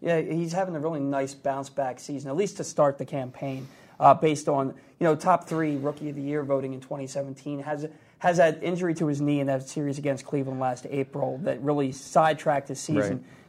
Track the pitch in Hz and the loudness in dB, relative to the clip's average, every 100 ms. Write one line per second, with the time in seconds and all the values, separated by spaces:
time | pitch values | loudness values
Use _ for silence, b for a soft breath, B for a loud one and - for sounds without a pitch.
0 | 170 165 - 160 165 180 185 156 160 151 | 0 0 0 -2 -2 -2 -4 -2 -4 -2
1 | 139 139 139 - 139 135 135 - 131 123 | -2 -2 -2 -4 -4 -4 -6 -4 -4 -4
2 | - 139 139 151 196 - 147 - 143 139 | -10 -8 -4 -2 -2 -4 -6 4 4 4
3 | 135 143 127 - 139 135 135 B B B | -6 -6 -6 -8 -8 -8 -12 B B B
4 | 143 - 160 143 156 139 135 - B B | 6 8 4 2 0 0 0 -6 B B
5 | 165 151 185 175 - 160 156 143 143 143 | 2 4 4 2 2 -2 0 0 -4 -4
6 | 151 143 139 151 139 135 135 131 - 147 | -8 -6 -4 -4 0 -2 -2 -10 -10 -10
7 | 131 139 139 135 147 139 147 147 156 B | -6 -8 -8 -10 -8 -8 -6 -6 -8 B
8 | B B 175 175 165 - 175 175 180 165 | B B 2 6 6 4 -2 0 0 0
9 | 151 143 147 143 139 135 135 156 143 139 | 0 2 2 2 2 -2 -2 -4 -4 -2
10 | 143 139 - 143 135 131 131 123 - 139 | -2 -4 -4 -4 -2 -2 -2 -4 -6 -4
11 | 135 147 135 131 175 131 143 147 135 131 | -4 -4 -4 -2 -4 -2 0 0 0 -4
12 | - 170 160 143 156 143 - 135 - 104 | 2 4 4 4 2 0 -2 -8 -2 0
13 | 101 131 B B | 0 -2 B B